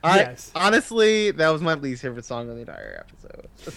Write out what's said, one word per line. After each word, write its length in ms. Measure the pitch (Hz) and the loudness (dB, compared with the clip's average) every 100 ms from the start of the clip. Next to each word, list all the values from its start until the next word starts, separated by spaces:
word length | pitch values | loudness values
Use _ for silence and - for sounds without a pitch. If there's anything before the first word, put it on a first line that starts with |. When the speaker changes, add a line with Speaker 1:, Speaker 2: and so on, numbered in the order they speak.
Speaker 1:
I, 140 | 160 190 | 6 4
Speaker 2:
Yes. 300 | 202 123 - | 4 -2 -10
Speaker 1:
honestly, 760 | 160 196 220 - 226 220 220 208 | 0 2 2 0 2 4 4 0
that 180 | 175 160 | 2 2
was 100 | 156 | 2
my 140 | 165 | 0
least 260 | 156 139 123 | -2 -2 -6
favorite 220 | 131 120 | -8 -10
song 240 | - 120 120 | -8 -8 -8
of 60 | 117 | -12
the 60 | |
entire 420 | 117 - 52 50 - | -14 -14 -14 -14 -18
episode. 420 | - - - - - - | -20 -20 -20 -20 -18 -16